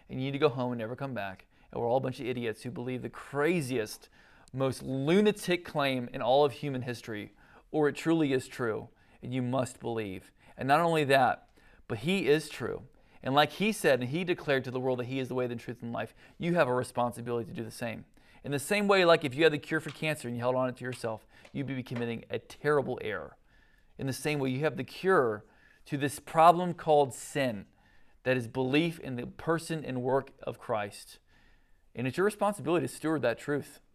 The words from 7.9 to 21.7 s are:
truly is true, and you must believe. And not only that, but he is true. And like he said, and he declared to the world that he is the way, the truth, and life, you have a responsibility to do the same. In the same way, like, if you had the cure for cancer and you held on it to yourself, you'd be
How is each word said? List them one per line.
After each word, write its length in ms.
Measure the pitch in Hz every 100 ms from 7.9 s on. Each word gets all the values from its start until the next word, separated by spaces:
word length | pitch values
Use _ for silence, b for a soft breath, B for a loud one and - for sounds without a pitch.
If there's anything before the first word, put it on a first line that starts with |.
| 131
truly 380 | 165 165 147
is 140 | 131 -
true, 420 | - 120 107 117 b b b
and 100 | 123
you 80 | 131
must 380 | 123 131 120 -
believe. 540 | 120 113 104 92 - b b -
And 100 | 131
not 140 | 147
only 240 | 170 160 139
that, 420 | 135 120 - - b b b -
but 120 | 113
he 280 | 156 196 131
is 220 | 151 156
true. 320 | - 104 92 - b b b
And 120 | 127 139
like 160 | 151
he 200 | - 208
said, 280 | 208 160 127
and 100 | 123
he 140 | 156
declared 400 | 185 175 - 135 127
to 60 |
the 80 | 127
world 200 | 131 123
that 80 | 120
he 120 | 135
is 80 | 123
the 80 | 127
way, 100 | 123
the 80 | 120
truth, 220 | - 117
and 120 | 117
life, 200 | 117 113 b b -
you 180 | 170 170
have 120 | 135
a 60 |
responsibility 760 | 123 127 - 120 117 120 120 113
to 60 | 113
do 80 |
the 80 | 110
same. 340 | - 117 110 - b b b -
In 80 |
the 60 | 143
same 280 | - 208 202
way, 160 | 196
like, 220 | 170 165 156
if 100 | 127
you 80 |
had 80 | 160
the 60 | 147
cure 240 | - 160
for 80 | 151
cancer 400 | 135 156 147 120
and 80 | 120
you 40 |
held 140 | 123 127
on 140 | 131
it 80 | -
to 80 | 127
yourself, 420 | 120 117 107 - b b
you'd 160 | -
be 160 | 135